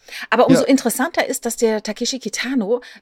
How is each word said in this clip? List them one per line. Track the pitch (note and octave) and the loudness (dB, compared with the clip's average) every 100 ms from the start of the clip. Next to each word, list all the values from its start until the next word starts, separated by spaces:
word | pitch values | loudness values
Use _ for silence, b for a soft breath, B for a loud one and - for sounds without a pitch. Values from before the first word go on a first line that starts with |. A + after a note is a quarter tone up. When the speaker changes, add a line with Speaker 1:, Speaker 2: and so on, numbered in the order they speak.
| B B B | B B B
Speaker 1:
Aber | - A#3+ | 2 6
umso | C4+ | 6
Speaker 2:
Ja. | - | 6
Speaker 1:
interessanter | C4+ A#3+ - C#4 E4+ - | 2 2 -2 -4 -2 -4
ist, | C4+ | -4
dass | A#3 - | -6 -2
der | A3+ G#3+ | 0 0
Takeshi | G#3+ G#3 A#3 C4 | -4 -6 -6 -6
Kitano, | G#3+ - A#3 C4+ G3 B3 B B | -8 -8 -4 -2 -2 -4 B B